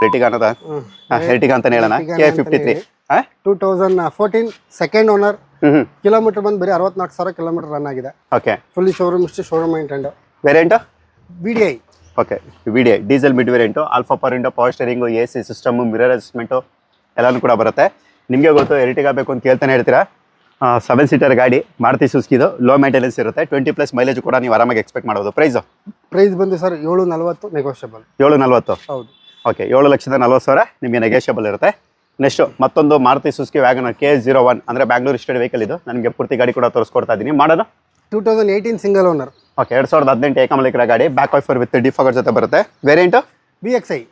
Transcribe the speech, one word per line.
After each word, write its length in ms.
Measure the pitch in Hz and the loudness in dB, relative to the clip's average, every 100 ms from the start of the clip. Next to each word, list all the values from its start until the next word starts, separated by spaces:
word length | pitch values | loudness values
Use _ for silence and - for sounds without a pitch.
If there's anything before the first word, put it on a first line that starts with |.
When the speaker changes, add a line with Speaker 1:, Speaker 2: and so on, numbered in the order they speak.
| 110 | 0
Speaker 1:
Ertiga 180 | 127 | 0
ಅನ್ನೋದಾ? 280 | 120 117 110 | 0 2 -2
Speaker 2:
ಹ್ಮ್. 320 | 120 160 147 123 - _ | -2 -10 -14 -14 -20 _
Speaker 1:
ಹಾ, 80 | 120 | -4
Ertiga 320 | 165 123 120 | 0 0 2
ಅಂತಾನೆ 240 | 127 127 120 | 2 2 0
ಹೇಳೋಣ. 160 | 113 | 0
Speaker 2:
Ertiga 240 | 117 160 170 | -2 -4 2
Speaker 1:
ಕೆ 160 | 151 | 2
ಫಿಫ್ಟಿ 120 | 160 | 2
ತ್ರೀ. 120 | 151 156 | -2 -2
Speaker 2:
ಅಂತಾನೆ 160 | 143 | 0
ಹೇಳಿ. 280 | 147 - _ _ | -4 -6 _ _
Speaker 1:
ಹಾ? 100 | 160 262 _ 196 | -2 -2 _ -4
Speaker 2:
ಟೂ 100 | 196 | -2
ತೌಸಂಡ್ 460 | 196 185 190 185 165 | -2 0 0 0 -4
ಫೋರ್ಟೀನ್ 400 | - 208 220 226 - _ - | -4 -2 -2 -4 -10 _ -8
ಸೆಕೆಂಡ್ 340 | 165 214 220 | -2 0 2
ಓನರ್. 240 | 202 202 208 | 2 0 -2
Speaker 1:
ಹ್ಮ್, 360 | _ _ 151 | _ _ 2
ಹ್ಮ್. 140 | 147 117 | 2 0
Speaker 2:
ಕಿಲೋಮೀಟರ್ 580 | _ 202 220 226 202 | _ 0 2 0 -2
ಬಂದು 140 | 202 208 | -4 -2
ಬರೀ 140 | 180 | -2
ಅರವತ್ನಾಲ್ಕು 440 | 180 185 185 180 - | -2 -2 -4 -10 -6
ಸಾವಿರ 160 | 180 | -8
ಕಿಲೋಮೀಟರ್ 400 | 175 165 165 151 | -6 -6 -6 -8
ರನ್ 160 | 147 143 | -8 -8
ಆಗಿದೆ. 280 | 131 131 - _ 120 | -8 -12 -16 _ -4
Speaker 1:
ಓಕೆ. 280 | - 101 _ - | -2 -6 _ -2
Speaker 2:
ಫುಲ್ಲಿ 160 | 185 | -2
ಶೋರೂಮ್ 300 | 175 180 180 | 0 -2 0
ಹಿಸ್ಟ್ರಿ, 220 | 175 - | -4 -6
ಶೋರೂಮ್ 300 | 180 165 165 | -6 -4 -2
ಮೇಂಟೈನ್ಡ್. 340 | 160 147 143 139 - _ _ 185 | -4 -6 -8 -8 -12 _ _ 2
Speaker 1:
ವೇರಿಯಂಟ್? 280 | 156 165 226 - _ _ _ _ 175 | 4 4 0 -2 _ _ _ _ -12
Speaker 2:
ವಿ 120 | 180 | -8
ಡಿ 80 | 233 | -2
ಐ. 160 | 202 120 _ _ _ - | -2 -2 _ _ _ -6
Speaker 1:
ಓಕೆ, 220 | 113 101 - - - | -4 -6 -10 -12 -4
ವಿ 160 | 113 | 0
ಡಿ 60 | 120 | 2
ಐ, 80 | 98 | 2
ಡೀಸೆಲ್ 360 | 101 135 139 | 2 2 2
ಮಿಡ್ 160 | 127 120 | 2 0
ವೇರಿಯಂಟು, 320 | 123 113 110 | 2 0 -2
ಆಲ್ಫಾ 340 | 151 123 123 131 | -2 -4 -2 -4
ಪವರ್ 180 | 131 | -2
ವಿಂಡೋ, 160 | 123 123 | -2 -4
ಪವರ್ 240 | 123 123 | -2 -2
ಸ್ಟೇರಿಂಗು, 340 | 131 123 123 120 | -2 -6 -2 -2
ಎ 180 | 113 120 | -2 -2
ಸಿ 180 | 127 | -6
ಸಿಸ್ಟಮ್, 480 | 107 113 135 120 120 | -10 -8 -4 -2 -2
ಮಿರರ್ 200 | 110 123 | 0 0
ಅಡ್ಜಸ್ಟ್‌ಮೆಂಟು 540 | 123 - 123 113 127 127 _ _ _ _ - | 0 -6 -12 -6 -6 -6 _ _ _ _ -2
ಎಲ್ಲಾನು 240 | 123 123 | 0 2
ಕೂಡ 100 | 123 | 0
ಬರುತ್ತೆ. 440 | 110 110 107 175 _ _ _ _ | 2 0 0 -2 _ _ _ _
ನಿಮಗೆ 200 | 131 151 | 2 4
ಗೊತ್ತು, 260 | 147 127 143 | 4 2 0
Ertiga 400 | 127 131 139 135 | 0 0 -2 -2
ಬೇಕು 160 | 131 | -4
ಅಂತ 120 | 127 | -4
ಕೇಳ್ತಾನೆ 300 | 131 131 135 | 0 0 2
ಇರ್ತೀರಾ. 320 | 131 120 127 196 _ _ _ _ _ | 2 2 2 0 _ _ _ _ _
ಆ, 180 | 127 120 | 0 0
ಸೆವೆನ್ 280 | - 127 147 | 2 2 4
ಸೀಟರ್ 280 | 143 143 123 | 2 2 4
ಗಾಡಿ, 300 | 127 127 - _ | 4 2 -2 _
ಮಾರುತಿ 260 | 123 131 135 | -2 2 0
ಸುಜುಕಿದು, 580 | 139 - 127 165 185 123 | 0 0 2 2 2 2
ಲೋ 120 | 139 | 4
ಮೇಂಟೆನೆನ್ಸ್ 420 | 139 131 123 - | 4 2 -2 -4
ಇರುತ್ತೆ, 260 | 113 147 160 | -4 -4 -4
ಟ್ವೆಂಟಿ 260 | 143 139 | -2 -2
ಪ್ಲಸ್ 240 | 156 147 123 | -2 -4 0
ಮೈಲೇಜ್ 260 | 127 127 | -2 -2
ಕೂಡ 140 | - 127 | -2 -2
ನೀವು 180 | 127 | 0
ಆರಾಮಾಗಿ 260 | 110 117 113 | 2 2 0
ಎಕ್ಸ್‌ಪೆಕ್ಟ್ 280 | 107 127 110 | -4 -8 -6
ಮಾಡ್ಬೋದು. 240 | 104 101 | -4 -4
ಪ್ರೈಸ್? 260 | - 151 120 - _ - - _ | 0 0 0 -6 _ -20 -20 _
Speaker 2:
ಪ್ರೈಸ್ 260 | 175 202 180 | 0 0 2
ಬಂದು 220 | 190 185 | -2 -2
ಸರ್ 160 | 185 | -4
ಏಳು 320 | 170 156 180 185 | -4 -2 0 0
ನಲವತ್ತು 440 | 160 170 165 208 | -2 -6 -6 -8
ನೆಗೋಷಿಯಬಲ್. 760 | 160 139 127 120 110 _ _ 139 | -6 -6 -8 -16 -18 _ _ 2
Speaker 1:
ಏಳು 120 | 151 | 4
ನಲವತ್ತು? 360 | 135 123 - | 4 2 0
Speaker 2:
ಹೌದು. 460 | 95 - 135 117 _ _ _ 120 | -8 -8 -14 -14 _ _ _ -6
Speaker 1:
ಓಕೆ, 140 | 110 | -4
ಏಳು 180 | 101 127 | 0 2
ಲಕ್ಷದ 300 | 143 139 - | 4 2 0
ನಲವತ್ತು 340 | 131 123 131 - | 0 2 2 2
ಸಾವಿರ 140 | 139 226 _ | 2 0 _
ನಿಮಗೆ 160 | 127 120 | -6 -2
ನೆಗೋಷಿಯಬಲ್ 480 | 113 123 - 117 107 | 0 0 -2 -4 -4
ಇರುತ್ತೆ. 340 | 101 175 - _ _ _ _ | -2 -2 -2 _ _ _ _
ನೆಕ್ಸ್ಟ್ 420 | 135 - 156 - | -2 0 -2 0
ಮತ್ತೊಂದು 380 | 131 - 147 147 | -2 2 2 4
ಮಾರುತಿ 320 | 123 139 156 | 2 0 -2
ಸುಜುಕಿ 280 | - 135 151 | -6 -4 0
WagonR 400 | 127 127 123 110 | 2 0 -2 -2
ಕೆ 60 | 143 | 0
ಎಸ್ 180 | 143 | 2
ಜೀರೋ 200 | 117 135 | 2 4
ಒನ್, 180 | 123 120 - | 4 2 -4
ಅಂದ್ರೆ 160 | 120 127 | -4 0
ಬ್ಯಾಂಗ್ಳೂರ್ 340 | 123 127 127 | 0 0 -4
ಸ್ಟೇಟ್ 180 | - 127 | -4 -4
ವೆಹಿಕಲ್ 260 | 120 123 | -2 -4
ಇದು. 100 | 107 | -6
ನಾನು 180 | 165 - | -6 -8
ನಿಮಗೆ 180 | 123 117 | -6 -6
ಪೂರ್ತಿ 260 | - 127 120 | -6 -6 0
ಗಾಡಿ 180 | 123 | 0
ಕೂಡ 120 | 123 120 | 0 -2
ತೋರಿಸ್ಕೊಡ್ತಾ 480 | 120 113 127 113 | -2 -2 -4 -2
ಇದ್ದೀನಿ. 180 | 110 127 | -4 -2
ಮಾಡೋಣ? 300 | 147 147 165 - _ _ _ _ | 0 2 2 -2 _ _ _ _
Speaker 2:
ಟೂ 100 | 214 | -4
ತೌಸಂಡ್ 300 | 214 220 208 | -2 0 0
ಏಯ್ಟೀನ್ 280 | 196 214 220 | -2 -4 -4
ಸಿಂಗಲ್ 260 | 202 196 185 | -2 2 2
ಓನರ್. 240 | 156 131 _ _ - | 0 -6 _ _ -6
Speaker 1:
ಓಕೆ, 140 | 127 120 | -2 0
ಎರಡ್ 120 | 131 | 2
ಸಾವಿರದ 220 | 156 139 | 2 2
ಹದಿನೆಂಟು 300 | 127 143 131 | 2 0 0
ಏಕಮಾಲಿಕರ 460 | 127 135 127 123 117 | 2 2 0 0 2
ಗಾಡಿ, 220 | 117 156 | 2 2
ಬ್ಯಾಕ್ 260 | 135 139 | 0 0
ವೈಫರ್ 240 | 143 - 127 | 0 0 -2
with 220 | 120 131 | 0 0
ಡಿಫಾಗರ್ 340 | 123 - 131 | 0 0 0
ಜೊತೆ 180 | 123 123 | 0 0
ಬರುತ್ತೆ. 380 | 117 113 156 214 _ 139 | 0 2 0 -2 _ 2
ವೇರಿಯಂಟ್? 300 | 156 180 233 - _ _ _ | 4 4 2 0 _ _ _
Speaker 2:
ಬಿ 80 | 202 | -4
ಎಕ್ಸ್ 200 | 247 - | -4 -4
ಐ. 120 | 160 113 | -10 -10